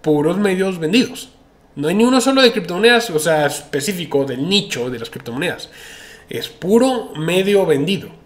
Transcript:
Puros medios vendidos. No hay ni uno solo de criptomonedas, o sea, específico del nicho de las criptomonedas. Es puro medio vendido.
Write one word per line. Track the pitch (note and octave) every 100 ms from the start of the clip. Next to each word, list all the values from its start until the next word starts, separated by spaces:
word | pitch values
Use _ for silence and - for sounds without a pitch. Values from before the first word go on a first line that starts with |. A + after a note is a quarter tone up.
Puros | D#3 D3+ D3+ F#3
medios | G3+ F#3 F#3+ F3+
vendidos. | D#3 G#3+ - - - _ _ _ _
No | - D3
hay |
ni | F#3+
uno | A#3 B3+
solo | B3+ C4+
de | B3+
criptomonedas, | A3 E3+ F3 A3+ A#3+ A#3
o | D#3
sea, | D#3+ D#3
específico | C#3+ - - C#3+ E3 F#3 D#3 C#3
del | C3+ B2 D3+
nicho | G3+ F#3+ C3+ B2
de | B2
las | A2+
criptomonedas. | C3+ - A#2+ E3+ B2 - - - - - - -
Es | - -
puro | - E3+ A3+ C4 B3 - -
medio | D#3+ F3+ F#3+ G3+ F3
vendido. | C#3+ D3+ G3 - -